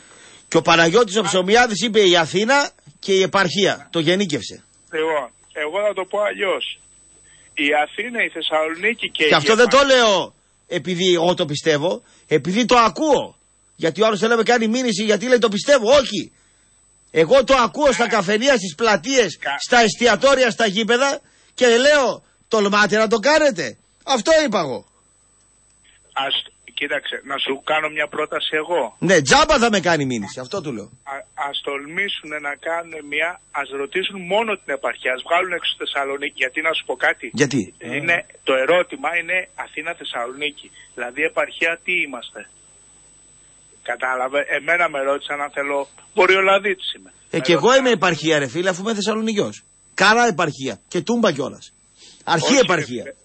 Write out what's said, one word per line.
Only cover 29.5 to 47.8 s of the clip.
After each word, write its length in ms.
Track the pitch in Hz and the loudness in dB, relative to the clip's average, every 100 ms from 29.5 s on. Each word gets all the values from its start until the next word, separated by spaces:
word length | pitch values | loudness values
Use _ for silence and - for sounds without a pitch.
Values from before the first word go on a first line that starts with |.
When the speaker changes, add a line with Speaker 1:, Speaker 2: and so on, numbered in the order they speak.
| 285 | 4
Speaker 1:
θα 120 | 233 | 2
με 100 | 202 | 2
κάνει 240 | 175 160 | 0 0
μήνυση, 360 | 135 117 95 131 | 0 -4 -8 -12
αυτό 200 | 127 - | -10 -8
του 120 | 151 | -8
λέω. 180 | 110 104 _ | -10 -14 _
Speaker 2:
Α, 100 | 143 139 - - 143 | -14 -14 -14 -10 -8
ας 120 | 143 | -8
τολμήσουνε 720 | 147 139 147 180 202 - 156 151 | -8 -8 -8 -6 -6 -8 -10 -10
να 160 | 143 | -8
κάνουν 520 | 143 160 170 170 160 147 | -8 -6 -6 -8 -16 -8
μια, 340 | 151 165 180 _ | -4 -4 -6 _
ας 180 | 147 135 139 | -8 -8 -8
ρωτήσουν 380 | 139 185 190 196 175 | -6 -6 -6 -8 -2
μόνο 180 | 208 226 196 | -2 -2 -6
την 80 | - 139 | -6 -6
επαρχία, 340 | 127 - 127 127 | -6 -4 -6 -6
ας 60 | - | -2
βγάλουν 260 | 175 185 | -2 -2
έξω 180 | 170 - - | -4 -6 -6
τη 80 | |
Θεσσαλονίκη. 500 | 151 143 139 139 147 135 | -6 -4 -4 -6 -8 -4
Γιατί 240 | 131 156 | -4 -2
να 120 | 160 | -4
σου 100 | 151 - | -4 -6
πω 80 | 127 | -2
κάτι. 340 | 151 165 120 | -2 -2 -8
Speaker 1:
Γιατί; 400 | 113 139 139 92 - | -2 0 0 -4 -10
Speaker 2:
Είναι, 480 | 120 139 165 170 - - | -10 -6 -2 -2 -4 -8
το 100 | - | -2
ερώτημα 600 | 131 135 180 170 143 147 170 | 0 2 2 0 -6 -6 -6
είναι 300 | 165 185 180 | -4 -6 -6
Αθήνα-Θεσσαλονίκη. 1160 | - 117 151 160 165 139 127 120 135 147 143 - - - | -12 -12 -10 -12 -12 -10 -8 -8 -8 -10 -10 -20 -20 -20
Δηλαδή 280 | - 120 131 | -12 -10 -6
επαρχία 580 | 160 160 139 - 165 165 | -4 -4 -6 -4 -4 -4
τι 80 | - 180 | -6 -4
είμαστε. 440 | 147 123 - 107 - _ _ _ _ _ _ _ _ _ _ _ _ _ | -6 -10 -16 -18 -20 _ _ _ _ _ _ _ _ _ _ _ _ _
Κατάλαβε, 600 | - 120 131 127 131 143 135 | -10 -8 -6 -4 -2 -4 -4
εμένα 400 | 147 147 170 165 | -4 -2 0 0
με 140 | 143 | -2
ρώτησαν 380 | 135 143 - 143 | -4 -4 -6 -8
αν 100 | 143 | -8
θέλω, 380 | 147 143 143 139 _ _ | -6 -4 -6 -6 _ _
Βορειολαδίτης 760 | - 185 190 190 196 202 185 - | 2 4 4 4 2 2 -4 -8
είμαι. 180 | - - _ _ | -12 -20 _ _
Speaker 1:
Ε, 60 | 165 | -4
Speaker 2:
Με 60 | |
Speaker 1:
και 100 | - | 2
εγώ 80 | 151 | 4
Speaker 2:
ρώτησαν 240 | 208 269 | 6 4